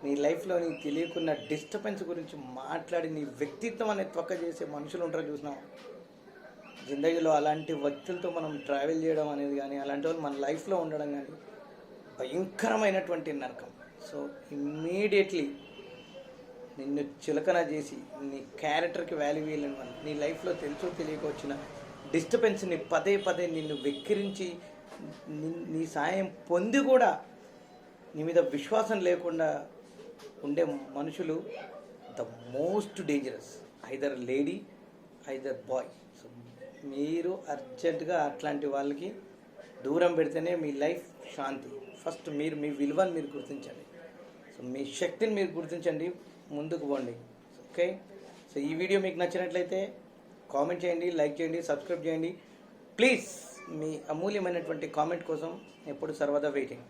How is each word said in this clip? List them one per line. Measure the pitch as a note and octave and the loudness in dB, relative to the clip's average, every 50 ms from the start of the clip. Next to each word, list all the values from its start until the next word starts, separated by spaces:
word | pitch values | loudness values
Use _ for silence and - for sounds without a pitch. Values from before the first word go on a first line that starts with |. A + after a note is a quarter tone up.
| - | 0
నీ | C#3+ C#3+ | 0 2
లైఫ్లో | C#3 C#3+ D3 E3 - - F#3+ F#3 F3 | 4 4 4 4 2 0 2 2 2
నీకు | E3+ E3 D3+ - - | 2 2 -2 -2 -2
తెలియకున్న | D3 C#3+ D#3+ E3+ E3+ - F3 E3 D#3+ D3+ | -2 0 0 0 0 0 0 2 2 0
డిస్టర్బెన్స్ | C#3+ - - D#3 D3+ - - - G#3 - G#3+ G3+ G3 G3 | 0 0 -2 -2 -2 -2 -4 -6 -4 -2 -2 -4 -4 -4
గురించి | E3 F3 E3+ D#3+ - - | -4 -4 -6 -6 -8 -10
మాట్లాడి | D3+ C#3 B2+ B2+ B2+ C3+ C3+ D#3 E3 D3 - F3 E3+ E3 D#3+ | -12 -10 -10 -10 -10 -6 -4 -4 -4 -2 0 0 0 0 0
నీ | D#3+ D#3 D3 | -2 -2 -4
వ్యక్తిత్వం | C#3 A#2+ A#2+ D3 C#3+ - - - A#3 A3 - A#3 G#3+ | -4 -2 -4 -4 -4 -4 -4 -4 -4 -2 0 0 2
అనేది | G#3 G3 F#3+ F#3+ | 2 0 0 -2
త్వక్క | - E3 - - F#3+ | -2 -4 -2 -2 -2
చేసే | F3 E3+ E3+ E3 - E3 | -2 -2 -4 -4 -4 -6
మనుషులు | D3+ D3 D3 D3 D3+ - F3 F3 | -6 -6 -8 -8 -6 -4 -2 -2
ఉంటారో | E3 D3+ D#3+ D#3+ | 0 0 -2 -2
చూసినావా? | D3 D3 C#3+ C#3+ D3 C#3 - - - - - - - - - - - - - - - - - - - - - - - - - - B2+ | -2 -4 -6 -6 -8 -8 -8 -12 -16 -18 -16 -16 -14 -16 -16 -16 -20 -20 -20 -20 -20 -20 -20 -20 -20 -20 -20 -20 -18 -18 -16 -6 -6
జిందగీలో | C#3+ C#3 D3 E3 E3 E3+ D#3+ D#3+ | -2 4 4 6 6 6 6 6
అలాంటి | D#3 D3 D3 D3+ D3+ D#3 D#3 D#3+ D#3+ | 6 8 6 6 2 2 0 -2 -2
వ్యక్తులతో | C#3+ C#3 C#3+ C#3 - - - F3+ F3 F3+ F3+ | 2 2 0 0 0 -6 -6 -6 -2 -2 -2
మనం | E3 E3 D#3+ D3+ D3+ | -2 0 -2 -2 -4
ట్రావెల్ | C#3 C#3 - C#3+ C#3 C#3 D3+ E3 D#3+ D#3+ | -4 -2 0 0 2 2 2 2 2 4
చేయడం | D#3+ D#3+ D#3 D3+ D3 | 4 4 4 4 2
అనేది | D3 C#3+ C#3+ C#3+ C#3 C#3 | 0 0 0 0 0 0
కానీ, | C#3 C#3 C#3 | -2 -2 -4
అలాంటి | C#3+ C#3 C#3+ C#3 C#3+ C#3+ | -4 -2 -2 -2 0 0
వాళ్ళు | D#3+ E3 E3 D#3 | 0 0 0 -2
మన | C#3+ C#3 C#3 | -2 -2 0
లైఫ్లో | C#3 C#3 D#3 D#3+ D#3 G3 F#3+ | 0 0 0 -2 0 0 2
ఉండడం | F3 E3 D#3 D#3 D3+ D3 D3 C#3+ | 2 2 0 0 -2 -2 -2 -2
కానీ | C#3+ C3+ C3+ D#3 - - - - - - - - - - - - - - - - - | -4 -6 -8 -12 -14 -16 -16 -16 -16 -18 -18 -18 -20 -18 -18 -18 -18 -18 -18 -8 -6
భయంకరమైనటువంటి | B2+ C3 C#3 F3 F#3+ F#3+ - - G#3+ A3+ A3 A3 A3 G3+ F#3+ F#3+ - - F3 E3 C#3+ D#3 D3 | -4 -2 0 -2 -2 -2 -2 0 2 2 4 6 6 6 4 4 2 0 -2 -2 -2 -4 -4
నరకం. | C#3 C3 B2+ B2+ - - - - - - - - - - - - | -4 -4 -6 -8 -10 -14 -14 -16 -18 -20 -20 -18 -16 -16 -10 -8
So, | C#3+ C#3+ C#3+ - - - - D3 C#3+ | -6 -6 -6 -8 -12 -14 -10 -6 -4
immediately | C#3+ C#3+ D3+ D#3 D#3+ E3 F3+ F#3+ G#3 G#3+ G3 G3+ F#3+ G3 - E3+ C#3+ C#3 - - - - - - - - - - - - - - - - - - - - - - - - - - | -4 -2 -2 -2 -2 -2 0 2 2 6 6 6 6 6 4 0 0 0 -2 -8 -14 -16 -16 -16 -16 -16 -16 -16 -18 -16 -16 -16 -16 -16 -18 -18 -18 -18 -16 -16 -16 -14 -12 -8
నిన్ను | C3+ C#3 C#3+ D3 | -4 -2 0 0
చులకన | C#3+ C#3+ - - - - D3+ D#3 D#3 F#3 F3+ | 0 -2 -6 -8 -2 0 0 2 4 6 6
చేసి, | F3 E3+ D3+ D3+ D3+ D3 - - - - - - - | 6 4 4 0 -2 -4 -4 -8 -12 -12 -12 -12 -8
నీ | C#3 C#3 C#3 C3+ C3 - - - | -8 -6 -6 -8 -10 -10 -10 -4
క్యారెక్టర్కి | - D3+ D3 D#3+ E3+ F3 F3 - E3 - F3 | 0 2 4 4 4 2 0 -2 -2 -2 0
వాల్యూ | D3+ D3 C#3+ D3+ D#3 D3+ | 2 4 4 4 2 2
ఇవ్వలేని | D#3 D#3 D3+ C#3+ C#3+ C#3 | 0 0 0 0 -2 -4
వాళ్ళు, | C3 B2+ B2 - - D#3 | -6 -8 -10 -10 -8 -4
నీ | D3+ D3 | -4 0
లైఫ్లో | D3 D3 D3+ E3 D#3+ F3+ F3+ - | 2 2 0 0 0 0 -2 -2
తెలుసో | - D#3+ C#3+ D3 - - F3 | 0 -2 -4 -4 -2 -2 -4
తెలియక | - - E3 D#3 D#3 D3 - | -2 -2 -2 -2 -2 -2 -2
వచ్చిన | D3+ C#3+ - - C#3+ C#3 C#3 - - - - - - - - - - - | -2 -4 -2 -4 -4 -4 -4 -6 -10 -12 -12 -12 -14 -14 -14 -8 0 2
డిస్టర్బెన్స్ని | D#3+ D#3+ - - A#3 A3+ A3 G3+ G3 - F#3 E3+ | 2 2 4 4 6 6 6 4 4 0 0 0
పదే | D#3 - - E3+ D#3+ - G3 G3+ | -2 0 4 2 4 6 6 4
పదే | G3 G3 F#3+ F3 E3 F3+ | 6 6 2 2 2 2
నిన్ను | E3+ D#3+ D#3+ D#3 D3+ D3+ C3+ B2+ | 0 0 -2 -2 -2 -4 0 0
వెక్కిరించి, | C#3+ C#3 C#3+ - - G#3 G3 G3+ G3 G3 - F#3+ F3 E3+ F3 - - - - - - - - - - - - - - | 0 -2 -2 0 2 2 2 2 -2 -2 -4 -4 -4 -6 -8 -12 -16 -18 -18 -18 -16 -14 -12 -12 -12 -12 -14 -12 -10
నీ, | D#3 D3+ D#3 D#3+ E3+ E3+ E3 E3+ D#3+ D#3+ | -8 -4 -4 -4 -4 -4 -6 -4 -2 -2
నీ | E3 | -2
సాయం | D#3+ - D#3 D3 D#3+ F#3 F#3+ F#3+ - - - - - | -2 0 0 2 2 2 2 0 -2 -4 -10 -2 2
పొంది | E3+ F3 F#3+ A3 A#3 C#4 | 2 4 4 6 4 4
కూడా | C#4 C4 C4 B3 A#3+ G3 D#3 - - - - - - - - - - - - - - - - - - - - | 6 8 8 10 10 8 6 2 -4 -14 -18 -20 -20 -20 -20 -20 -20 -20 -20 -20 -20 -20 -20 -20 -20 -12 -6
నీ | D3+ D#3 | -4 -2
మీద | E3 E3+ F3 | 6 8 8
విశ్వాసం | E3+ - - C#3+ - - A3 A3 A3 A3 A3 G3+ | 8 8 4 -2 -2 2 4 4 4 4 2 4
లేకుండా | F#3 F3 F3+ F3 F3+ F3 D#3+ E3 D#3+ D#3 D3 C#3+ C#3+ - - - - - - - - - - - - - - - - | 6 4 4 4 2 -2 2 2 2 2 2 0 -4 -8 -14 -18 -20 -20 -18 -18 -18 -18 -16 -16 -16 -18 -14 -8 -4
ఉండే | C#3+ C#3+ D#3+ E3+ | -2 4 4 4
మనుషులు | D3+ D3 C#3+ C#3 - - C#3 D3 D#3+ D3+ - F3+ D#3+ D#3 E3 - - - - - - - - - - - - - - - - | 2 2 -4 -6 -8 -6 -4 -4 -4 -4 -4 -2 -2 -2 -2 -4 -6 -8 -10 -10 -10 -12 -14 -16 -16 -18 -18 -18 -14 -8 -8
the | A#2 A2+ A#2 A#2 A#2 A#2+ B2 | -8 -8 -8 -14 -14 -8 -2
most | C3+ D3+ F3 G3 G#3+ G3+ - - - F3+ | 0 0 2 2 2 0 0 -6 -6 -2
dangerous. | D3 D3 C#3+ B2+ B2+ - - - - - - - - - - - - C3 | 2 2 2 2 -2 -6 -8 -12 -14 -16 -16 -18 -18 -18 -18 -10 -8 -6
Either | C3+ C#3+ C#3+ C3+ | -2 0 0 0
lady, | B2 B2 A#2+ C3 C3+ D3 D3+ F#3 G3+ - - - - - - - - - - - - - - C3+ | -2 -2 0 2 2 2 2 0 -4 -8 -12 -18 -20 -20 -20 -20 -20 -20 -20 -20 -16 -10 -8 -8
either | C3 C3 C#3 B2+ | -4 -4 -4 -4
boy. | - - A#2+ C3 C3 A#2 - - - - - - - | -4 -2 0 0 0 0 -2 -10 -18 -20 -20 -20 -20
So, | - B2 B2 A#2+ A#2+ A#2+ - - - - - - - | -20 -18 -18 -18 -18 -18 -18 -16 -16 -16 -16 -12 -10
మీరు | C#3 C3+ C#3 C#3+ D3+ E3 E3+ E3 F3 F#3+ F3+ - D#3 | -8 -2 0 0 2 2 0 0 0 -2 -2 -2 -4
అర్జెంటుగా | D3 C#3 - - - - - E3+ D#3+ - E3 D#3 F3+ E3 D3+ | -4 -4 -4 -10 -10 2 2 2 4 4 0 2 4 4 4
అట్లాంటి | C#3+ C#3 - - D3+ D3 C#3+ C#3+ | 2 0 0 -2 0 0 2 0
వాళ్ళకి | C#3+ C#3 C#3 C#3 C#3+ C#3+ C#3+ E3+ G3 G#3+ - - - - - - - - - - - - - - | 0 0 2 2 0 0 -2 -4 -8 -8 -8 -14 -18 -20 -20 -20 -20 -18 -18 -18 -18 -16 -6 0
దూరం | C3 D3 E3 F3 F3 E3+ | 2 4 6 6 6 8
పెడితేనే | D#3+ D#3+ C#3+ C#3+ E3 D#3+ E3+ F3+ | 6 4 4 2 0 2 2 2
మీ | E3+ D#3 D3+ C#3 | 2 0 0 0
లైఫ్ | C#3 C#3+ D#3 F3 E3 F3 - - - - - - | 2 2 2 2 0 -4 -10 -16 -18 -16 -14 -8
శాంతి. | - C#3 C3+ C#3 C#3 - - - G#3 - - - - - | -4 -4 -4 -4 -6 -8 -10 -12 -12 -12 -14 -16 -8 -6
ఫస్ట్ | E3 E3 - - E3+ | -6 -6 -6 -8 -6
మీరు | D3+ C#3+ D3+ D#3+ D#3 | -2 0 0 0 0
మీ | D3 D3 D3+ | 0 -2 -2
విలువను | C#3+ C#3 C#3+ C#3+ D3+ E3 F#3+ F#3 | 0 2 2 2 6 4 4 4
మీరు | E3+ D#3+ C#3+ | 4 -2 -4
గుర్తించండి. | C#3 - C#3+ - - C#3+ C3+ - - - - - - - - - - - - - - - - - - - | -4 -6 -10 -8 -8 -10 -10 -10 -12 -14 -14 -16 -18 -18 -18 -18 -18 -18 -18 -20 -20 -20 -20 -20 -20 -16
So, | - B2 B2 B2+ | -12 -10 -8 -6
మీ | C3 C#3+ C#3+ - - | -4 -6 -6 -2 0
శక్తిని | F3+ E3+ - - A3 A3 G#3+ | 0 0 2 2 2 2 4
మీరు | G3+ G3 E3+ D#3 | 2 2 0 0
గుర్తించండి, | E3 E3 D#3+ E3+ F3 D#3 E3+ D#3 D3 D#3+ F3 F3+ - - - - - - - | -4 -4 -4 -6 0 0 0 2 2 -2 -2 -4 -6 -12 -18 -20 -20 -14 -8
ముందుకు | D3+ C#3+ D3+ D#3+ E3+ D#3+ D3 | -6 -6 -4 -2 -2 -2 0
పోండి. | C#3 C#3 C3 B2+ A#2+ A#2 - - - - - - - - - - - | 0 0 0 0 -4 -6 -10 -12 -18 -20 -20 -20 -20 -20 -20 -20 -12
ఓకే? | - - F3 F3+ F#3+ - - - - - - - - - - - - | 0 2 2 2 2 -4 -10 -16 -18 -18 -18 -18 -20 -20 -20 -8 -6
So, | C#3+ C#3 | -2 -2
ఈ | D3 D#3+ | 0 0
వీడియో | D#3+ F3+ F#3+ G3 G3 | 0 2 4 4 4
మీకు | F#3+ F#3+ E3 E3 | 4 2 2 2
నచ్చినట్లయితే | F3+ F3 - F3+ F3+ F3+ F3 F3+ F3+ F3 F#3+ F#3+ G3 G3 - - - - - - - - - - - - - | 0 2 2 0 0 2 2 2 2 2 2 0 0 -2 -6 -12 -18 -20 -20 -20 -20 -20 -20 -20 -16 -2 2
కామెంట్ | C#3 D3 D#3+ F3+ F3 F3 | 2 2 2 2 0 2
చేయండి, | F3+ E3+ E3 F3 F3+ | 0 2 2 2 0
లైక్ | F3 D#3+ D3 C#3+ C#3+ - | 4 4 4 4 4 2
చేయండి, | E3 D#3+ D#3+ E3+ E3 | 0 0 0 -2 2
సబ్స్క్రైబ్ | - D3 C#3+ - - F3+ D#3+ D3+ | 0 0 0 2 -2 -2 0 0
చేయండి. | E3 D#3+ D#3+ D#3+ E3+ F#3 - - - - - - - - - - - - - | 0 0 2 0 -2 -2 -6 -12 -20 -20 -20 -20 -20 -20 -20 -20 -16 4 6
ప్లీజ్, | A3 C4 B3+ - - - - - - - - - - - | 8 8 8 6 2 -6 -10 -12 -14 -14 -14 -14 -12 -8
మీ | E3 D#3 D#3 D#3 D#3 D3 - - | -6 -4 -2 -2 -4 -4 -4 -4
అమూల్యమైనటువంటి | D#3 D#3 F3 G3+ G#3 G#3 F#3 F3+ F3 E3+ E3+ E3 E3 D3+ D#3 D3+ | -2 0 0 0 0 2 0 2 0 0 0 -2 -4 -4 -4 -2
కామెంట్ | - D3+ D3+ D#3+ F3 E3+ - | 2 2 2 2 2 -2 0
కోసం | - D#3+ D3+ D#3 E3 F3 G3+ - - - - - | -2 -2 -2 -2 -6 -6 -8 -14 -18 -20 -16 -10
ఎప్పుడు | D#3 C#3+ - - D#3 D3+ | -10 -6 -4 -4 -4 0
సర్వదా | - D3+ C#3+ C#3+ D3 D3 D3+ | 0 2 4 4 4 2 2
వెయిటింగ్. | C#3 C#3+ C3 B2 - - - - | 2 0 0 -2 -4 -12 -14 -18